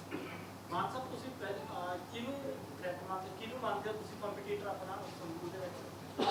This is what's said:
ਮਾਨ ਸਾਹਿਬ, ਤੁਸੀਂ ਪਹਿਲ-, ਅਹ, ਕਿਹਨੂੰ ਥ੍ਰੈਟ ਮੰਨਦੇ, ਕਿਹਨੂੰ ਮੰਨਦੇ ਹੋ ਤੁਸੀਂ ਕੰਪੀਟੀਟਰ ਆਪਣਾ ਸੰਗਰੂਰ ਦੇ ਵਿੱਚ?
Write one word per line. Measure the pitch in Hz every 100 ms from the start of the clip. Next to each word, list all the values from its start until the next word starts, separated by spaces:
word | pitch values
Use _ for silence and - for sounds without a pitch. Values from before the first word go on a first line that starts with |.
| - - - - - - -
ਮਾਨ | 165 196
ਸਾਹਿਬ, | 262 262
ਤੁਸੀਂ | 240 262 -
ਪਹਿਲ-, | 202 196
ਅਹ, | - 180 180 180 -
ਕਿਹਨੂੰ | 233 262 277 269 - - -
ਥ੍ਰੈਟ | 180 - 185
ਮੰਨਦੇ, | 190 185 -
ਕਿਹਨੂੰ | 226 254
ਮੰਨਦੇ | 220 196 214
ਹੋ |
ਤੁਸੀਂ | 214 - 196
ਕੰਪੀਟੀਟਰ | 208 196 202 202 196
ਆਪਣਾ | 190 185 196
ਸੰਗਰੂਰ | - 170 170 165 175
ਦੇ | 185
ਵਿੱਚ? | 180 170 - - - - -